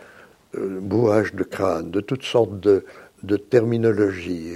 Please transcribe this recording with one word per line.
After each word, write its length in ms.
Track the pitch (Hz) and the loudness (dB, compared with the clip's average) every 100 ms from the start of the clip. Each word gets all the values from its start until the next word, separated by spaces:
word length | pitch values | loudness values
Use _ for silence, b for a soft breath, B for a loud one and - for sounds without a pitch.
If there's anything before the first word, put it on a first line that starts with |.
| B B B B _ - | B B B B _ -8
euh, 220 | 98 95 | -8 -6
bourrage 520 | 98 104 117 107 101 | -2 0 2 2 0
de 100 | 95 | -4
crâne, 460 | 92 - 98 82 82 | -6 -2 -2 -2 -4
de 100 | 95 | -6
toutes 240 | 104 131 | -4 -6
sortes 340 | - 123 107 101 | 0 0 0 0
de, 240 | 101 98 B B B _ | 4 4 B B B _
de 140 | 95 101 | -4 -4
terminologies 1080 | - 123 113 117 113 104 101 92 87 87 82 | 2 2 2 2 2 4 2 0 -6 -8 -8